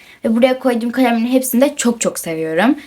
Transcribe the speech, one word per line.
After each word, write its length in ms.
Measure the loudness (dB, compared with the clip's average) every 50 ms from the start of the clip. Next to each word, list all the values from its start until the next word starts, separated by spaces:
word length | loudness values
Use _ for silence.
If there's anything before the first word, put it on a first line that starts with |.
| -20 -20 -16 -6 -4
Ve 120 | -2 0
buraya 220 | 2 4 2 2 2
koyduğum 320 | 0 -2 -2 0 -2 -4
kalemlerin 420 | 0 0 2 2 2 0 0 2 0
hepsini 280 | 0 0 0 0 2
de 160 | 2 2 0
çok 240 | 0 -2 -2 0 0
çok 180 | -2 -4 -4 -6
seviyorum. 560 | -8 -8 -6 -4 -4 -2 0 0 2 2 2 0 -4